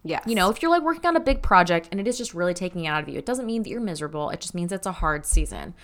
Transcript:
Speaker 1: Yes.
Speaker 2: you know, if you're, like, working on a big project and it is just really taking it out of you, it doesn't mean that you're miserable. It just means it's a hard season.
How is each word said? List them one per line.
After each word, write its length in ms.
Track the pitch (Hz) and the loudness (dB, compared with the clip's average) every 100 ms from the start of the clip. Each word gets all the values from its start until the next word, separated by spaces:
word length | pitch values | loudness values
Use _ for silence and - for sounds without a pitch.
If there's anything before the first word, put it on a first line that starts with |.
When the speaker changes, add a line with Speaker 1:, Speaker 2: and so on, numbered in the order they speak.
Speaker 1:
Yes. 200 | 160 160 214 | -4 -4 0
Speaker 2:
you 80 | |
know, 160 | 220 185 | 2 2
if 120 | 220 | 2
you're, 80 | 330 | 2
like, 120 | 349 | 4
working 240 | 311 330 349 | 2 0 2
on 100 | 330 | 2
a 40 | |
big 220 | 330 269 | 2 2
project 460 | - 185 180 170 165 | 6 6 8 2 0
and 100 | 196 | -4
it 80 | 202 | -2
is 80 | 240 | -4
just 140 | 233 | -6
really 200 | 170 175 | -2 -2
taking 300 | 175 185 180 | -2 -4 -4
it 40 | 160 | -2
out 140 | 151 | -2
of 60 | 147 | -2
you, 100 | 139 | -6
it 80 | - | -4
doesn't 200 | 254 226 | -4 -2
mean 160 | 226 | -4
that 80 | 214 | -4
you're 100 | 233 | -4
miserable. 500 | 220 151 151 156 147 | -4 -4 -6 -4 -4
It 100 | 156 | -6
just 140 | - | -6
means 180 | 175 175 | -4 -4
it's 140 | 190 196 | -4 -6
a 60 | |
hard 340 | 180 156 151 - | -2 0 0 0
season. 480 | - 151 - 71 - | 0 0 -6 -12 -14